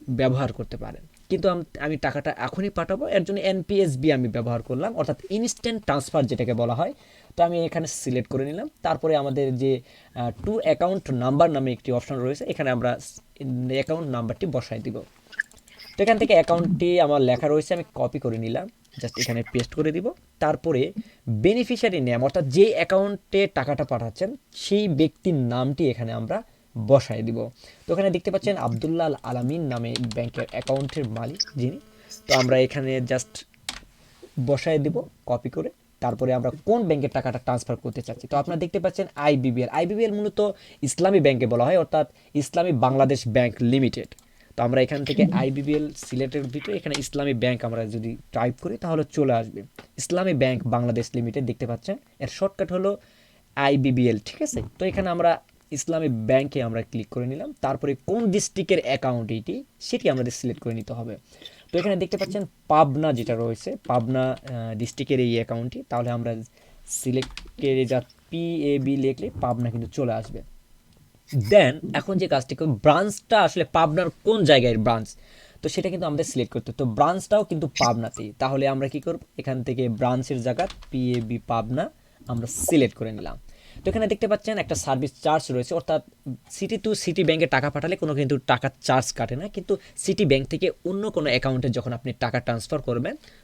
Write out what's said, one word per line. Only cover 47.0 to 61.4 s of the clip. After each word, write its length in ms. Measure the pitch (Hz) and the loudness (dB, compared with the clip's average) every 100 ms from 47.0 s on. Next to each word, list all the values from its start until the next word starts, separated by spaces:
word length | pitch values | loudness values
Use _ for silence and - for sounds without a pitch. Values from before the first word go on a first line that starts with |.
| 131 143 143 | -4 -4 -2
ব্যাংক 300 | 123 123 123 | 0 0 0
আমরা 220 | 120 113 113 | -4 -4 -4
যদি 300 | 110 113 117 - | -6 -6 -10 -8
টাইপ 220 | 120 120 120 | -2 -2 -2
করি, 160 | 175 226 | -8 -6
তাহলে 280 | 175 160 | -2 -2
চলে 280 | 147 - 135 | 0 0 2
আসবে 300 | 117 113 101 101 - - - | 2 0 -10 -14 -20 -18 -12
ইসলামী 360 | - 175 190 | -4 0 0
ব্যাংক 320 | 151 131 123 120 | 2 2 2 0
বাংলাদেশ 440 | 120 120 117 117 | 0 0 -2 -2
লিমিটেড, 300 | 123 117 143 | -4 -4 -2
দেখতে 220 | 123 117 117 | -4 -4 -6
পাচ্ছেন। 300 | 117 - 214 - - | -6 -8 -10 -12 -12
এর 100 | 135 | -12
শর্টকাট 440 | - 196 - 180 | -4 -4 -2 -4
হলো 260 | 180 196 202 - _ _ _ _ - | -2 -2 -2 -10 _ _ _ _ 0
আইবিবিএল, 600 | 139 139 131 127 123 110 | 4 4 4 4 2 2
ঠিক 240 | - - | -4 -6
আছে? 200 | 302 240 - - | -6 -6 -10 -6
তো 60 | |
এখানে 260 | 185 196 190 | -4 -2 -2
আমরা 300 | 170 170 165 - _ _ | 2 2 2 -4 _ _
ইসলামী 380 | 147 - 160 156 | -6 -2 0 0
ব্যাংকে 540 | 117 110 131 143 143 | 0 2 2 2 -2
আমরা 200 | 117 113 | -2 -4
ক্লিক 260 | 113 - - | -4 -8 -6
করে 180 | 127 123 | -6 -6
নিলাম। 280 | 135 277 285 | -6 -10 -4
তারপরে 340 | 135 135 143 139 - | -4 -2 -2 -2 -2
কোন 240 | 214 226 | 0 2
ডিস্ট্রিক্টের 480 | 180 - - 185 180 | 2 0 -4 0 0
অ্যাকাউন্ট 460 | 120 135 135 123 107 | 2 -2 0 -2 -2
এটি, 340 | 113 110 220 277 _ | -4 -6 -8 -10 _
সেটি 300 | - 247 190 | -6 0 0
আমাদের 220 | 131 123 | 0 -2
সিলেক্ট 300 | - 123 113 | -4 -6 -4
করে 120 | 120 | -6
নিতে 180 | 113 110 | -6 -8
হবে। 240 | 117 117 101 _ - | -10 -10 -12 _ -20